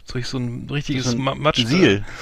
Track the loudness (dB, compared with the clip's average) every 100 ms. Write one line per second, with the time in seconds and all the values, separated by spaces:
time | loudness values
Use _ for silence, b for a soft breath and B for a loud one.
0 | -8 -6 -4 -4 -4 -6 -6 -6 -4 -2
1 | 0 0 -2 0 0 2 2 6 6 4
2 | 0 B